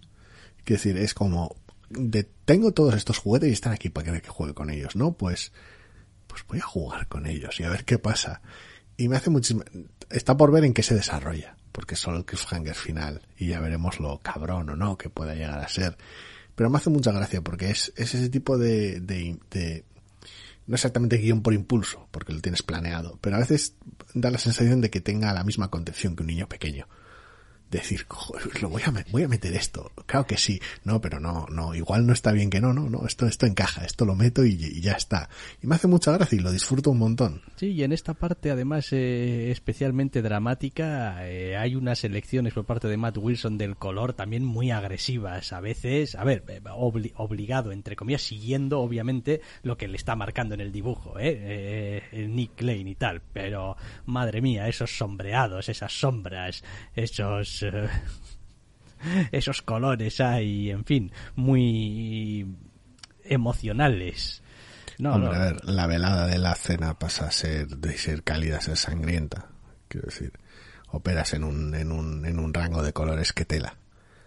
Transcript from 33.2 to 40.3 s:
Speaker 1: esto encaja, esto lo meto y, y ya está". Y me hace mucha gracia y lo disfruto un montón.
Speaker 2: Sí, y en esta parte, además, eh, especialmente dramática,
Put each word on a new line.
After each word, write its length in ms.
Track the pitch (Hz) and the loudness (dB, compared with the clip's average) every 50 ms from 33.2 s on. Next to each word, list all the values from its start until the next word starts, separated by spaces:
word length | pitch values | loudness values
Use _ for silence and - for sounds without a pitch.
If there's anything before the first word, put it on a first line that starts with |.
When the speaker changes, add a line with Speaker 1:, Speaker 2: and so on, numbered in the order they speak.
| 123 113 | 2 2
Speaker 1:
esto 180 | - - - | 2 4 4
encaja, 380 | 117 95 - 95 - - - 87 | 4 6 4 2 2 0 -2 -4
esto 220 | - - - 120 | -4 0 2 4
lo 100 | 104 95 | 4 6
meto 300 | 92 110 123 120 - 131 | 6 6 6 6 8 6
y, 80 | 117 98 | 6 6
y 260 | 82 80 80 76 80 | 4 0 -4 -4 -2
ya 140 | 82 101 98 | 0 0 0
está". 340 | - - - - - 71 - - - - - - - | 0 0 -2 -2 -2 -2 -4 -12 -16 -16 -16 -14 -6
Y 60 | - 117 | 0 2
me 80 | 160 | 2
hace 140 | 165 - 185 | 4 6 6
mucha 240 | 180 170 - - 156 | 6 6 6 6 6
gracia 240 | 190 190 - - 101 | 6 4 4 4 2
y 20 | |
lo 140 | 90 90 90 | 2 2 0
disfruto 380 | 92 - - 135 131 135 147 | 0 0 0 2 2 4 4
un 80 | 135 120 | 4 6
montón. 420 | 113 110 113 120 127 104 73 - - - - - | 4 4 4 4 2 2 0 -4 -12 -16 -10 -4
Speaker 2:
Sí, 140 | 190 202 | -4 -2
y 120 | 196 160 139 | 0 0 2
en 80 | 135 | 2
esta 220 | 156 165 - - 160 | 0 0 -2 -4 -4
parte, 380 | - - 170 175 - - 151 | -2 -2 -2 -2 -2 -2 -2
además, 360 | 139 127 127 139 151 156 139 - 135 | 0 0 0 0 0 -2 -2 0 0
eh, 580 | 135 131 123 123 120 123 120 120 120 113 120 | 0 0 0 0 0 0 0 0 0 -2 -2
especialmente 680 | 123 - - - - - 139 135 127 131 135 139 - 123 | -2 -4 -4 -4 -4 -2 0 0 2 2 0 0 0 0
dramática, 1080 | 110 110 | 0 0